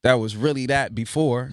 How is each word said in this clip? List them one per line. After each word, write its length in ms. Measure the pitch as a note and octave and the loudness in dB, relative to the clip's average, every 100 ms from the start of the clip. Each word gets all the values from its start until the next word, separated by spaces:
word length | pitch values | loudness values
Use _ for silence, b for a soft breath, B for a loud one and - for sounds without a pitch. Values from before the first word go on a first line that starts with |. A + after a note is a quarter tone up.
that 120 | C3 B2+ | 2 2
was 200 | A2 G#2 | 2 -2
really 300 | D3 C#3 B2+ | -2 0 0
that 280 | C#3 A#2+ | 0 0
before. 580 | G#2+ A2+ D3 D#3 A#2+ C3 | -4 -4 0 0 0 -4